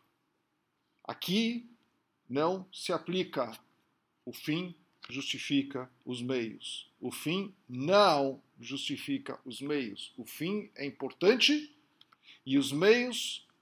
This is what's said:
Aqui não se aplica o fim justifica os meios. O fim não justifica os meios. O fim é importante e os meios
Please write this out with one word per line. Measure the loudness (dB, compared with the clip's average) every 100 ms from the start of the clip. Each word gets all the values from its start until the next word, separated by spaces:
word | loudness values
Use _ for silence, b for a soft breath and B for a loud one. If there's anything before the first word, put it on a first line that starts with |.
| _ _ _ _ _ _ _ _ _ _
Aqui | -12 -8 0 2 2 -2 -8 -20 _ _ _ _ -6
não | 0 0 0 -6
se | -10 -4
aplica | -4 -2 -2 -2 -2 -4 -6 _ _ _ _ _ _
o | -14
fim | -8 -4 -4 -4 -12 _ _ -12
justifica | -10 -8 -8 0 0 0 -6 -10 _
os | -10 -6
meios. | -2 -2 -2 -8 -12 -12 -14 _
O | -10
fim | -6 -4 -2 -4 -12 -12
não | -4 4 6 8 6 2 -2 _ -18
justifica | -10 -8 -6 -6 -4 -6 -6 -12
os | -12 -10
meios. | -4 -2 -4 -8 -12 -14
O |
fim | -14 -6 -4 -4 -6 -8
é | -10
importante | -6 -8 4 6 8 6 4 0 _ _ _ _ _ b b
e | 0 2
os | 2
meios | 4 6 6 4 -2 -6 -8 -14 _